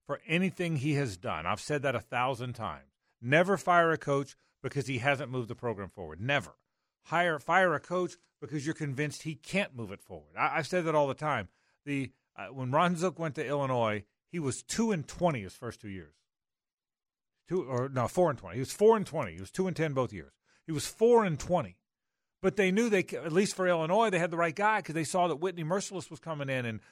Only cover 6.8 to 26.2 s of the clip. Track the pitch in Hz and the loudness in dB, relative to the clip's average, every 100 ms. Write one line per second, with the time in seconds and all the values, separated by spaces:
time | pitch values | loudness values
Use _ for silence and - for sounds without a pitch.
6.8 | _ _ - 160 175 151 - 180 185 147 | _ _ -4 0 0 0 2 4 4 2
7.8 | - 180 175 - _ _ 135 147 139 151 | -2 -2 -2 -6 _ _ -10 -6 -6 -4
8.8 | 151 131 151 - 156 143 - 190 202 127 | -4 -4 -4 -6 -10 -10 -4 -4 -4 -6
9.8 | 104 98 - 87 73 92 139 147 - 185 | -10 -12 -14 -16 -10 -2 0 0 0 0
10.8 | 165 156 143 127 151 127 92 _ _ _ | 2 2 2 0 -2 -2 -4 _ _ _
11.8 | 143 143 127 - _ - 98 135 127 143 | -6 -4 -4 -10 _ -14 -12 -8 -2 2
12.8 | 175 175 185 156 160 139 127 143 135 123 | 2 2 -2 -2 -6 -4 -2 -2 0 0
13.8 | 113 107 - _ _ 175 139 - - - | 0 0 -6 _ _ -6 -4 -4 -4 -2
14.8 | 226 185 135 - 175 135 95 - 120 - | 0 0 -4 -2 0 0 -6 -10 -12 -12
15.8 | 104 95 76 _ _ _ _ _ _ _ | -10 -12 -12 _ _ _ _ _ _ _
16.8 | _ _ _ _ _ _ - 180 131 123 | _ _ _ _ _ _ -6 -4 -2 -2
17.8 | 135 127 113 - 175 117 92 107 131 - | -2 -2 0 2 2 2 -6 -6 -6 4
18.8 | 214 220 185 160 110 82 95 - 185 156 | 6 6 2 -4 -6 -8 -8 -4 -2 0
19.8 | 156 135 120 101 69 _ _ _ - 151 | -2 0 -2 -4 -14 _ _ _ -8 -6
20.8 | - - 233 233 202 147 - 175 92 - | -6 2 6 6 6 0 0 -2 -2 -10
21.8 | _ _ _ _ _ _ 190 185 185 190 | _ _ _ _ _ _ 0 2 4 4
22.8 | 240 202 - 147 165 160 208 - 185 170 | 4 2 0 -4 0 2 2 2 2 2
23.8 | 160 202 226 180 175 170 170 156 208 214 | 2 2 4 2 0 0 0 2 2 2
24.8 | - 160 160 185 175 143 185 175 156 196 | -2 -4 0 2 2 2 -4 -4 -2 -2
25.8 | - 190 - 160 | -2 -8 -10 -12